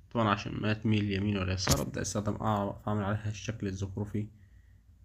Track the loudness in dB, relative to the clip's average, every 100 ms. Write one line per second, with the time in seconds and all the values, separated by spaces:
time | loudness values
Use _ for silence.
0 | -6 2 4 2 0 -2 0 0 2 2
1 | 2 0 2 0 0 0 2 2 0 -4
2 | -2 -2 -2 0 2 2 0 -4 -2 0
3 | 0 0 -2 -6 -6 -4 -4 -4 -4 -4
4 | -4 -4 -4 -10 -20 -20 -20 -20 -20 -20